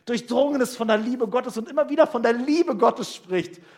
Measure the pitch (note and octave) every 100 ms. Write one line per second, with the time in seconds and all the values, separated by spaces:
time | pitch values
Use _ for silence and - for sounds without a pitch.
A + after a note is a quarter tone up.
0 | - A#3+ A#3+ A#3+ C#4+ C#4+ B3 - A3 G#3+
1 | A3 B3+ A3+ A#3 B3 A3 A3+ D4 C#4 D4+
2 | D4+ A#3+ A#3 A#3+ C4 D4+ E4+ G#3+ A3+ A#3
3 | G#3 - F3 F#3 E3+ - -